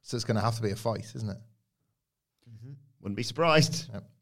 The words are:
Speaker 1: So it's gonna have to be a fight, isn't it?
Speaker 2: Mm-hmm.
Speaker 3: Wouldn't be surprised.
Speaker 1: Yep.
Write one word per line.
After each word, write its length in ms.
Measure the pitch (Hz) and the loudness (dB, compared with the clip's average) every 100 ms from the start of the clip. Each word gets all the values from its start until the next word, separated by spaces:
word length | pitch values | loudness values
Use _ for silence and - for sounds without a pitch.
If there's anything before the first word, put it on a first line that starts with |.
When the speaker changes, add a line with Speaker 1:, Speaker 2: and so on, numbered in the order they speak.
Speaker 1:
So 140 | - 120 | -6 -6
it's 80 | |
gonna 180 | - 113 | 0 2
have 140 | 113 113 | 2 0
to 60 | |
be 100 | 110 | -2
a 40 | 95 | -2
fight, 360 | 117 104 - 127 | -4 -4 -8 -8
isn't 140 | 107 | -8
it? 80 | 101 - _ _ _ _ _ _ _ _ _ - | -8 -14 _ _ _ _ _ _ _ _ _ -20
Speaker 2:
Mm-hmm. 220 | 110 120 143 _ _ | -20 -18 -20 _ _
Speaker 3:
Wouldn't 160 | 101 101 | -6 -4
be 60 | |
surprised. 680 | 120 - 165 156 - - - | -4 2 6 8 6 2 -6
Speaker 1:
Yep. 160 | 101 - _ | -12 -12 _